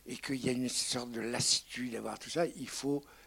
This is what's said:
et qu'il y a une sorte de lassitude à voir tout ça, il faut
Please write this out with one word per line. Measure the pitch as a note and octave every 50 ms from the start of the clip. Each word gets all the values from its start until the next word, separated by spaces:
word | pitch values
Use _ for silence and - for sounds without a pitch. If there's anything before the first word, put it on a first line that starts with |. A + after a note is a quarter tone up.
| -
et | A#2 B2
qu'il | - - - C3+ C3 A#2
y |
a | C3 B2
une | B2+ B2+ A#2+
sorte | - - - - - B2 A#2+ A#2+
de | A#2 A#2
lassitude | A2 A#2 A#2+ - - - - - - - - B2 B2+ B2 A2+
à | A2
voir | A2 A2 G#2+ -
tout | - -
ça, | - D#3+ F3
il | - - - C3 -
faut | - - - C#3 C#3+ C#3+ - - - - -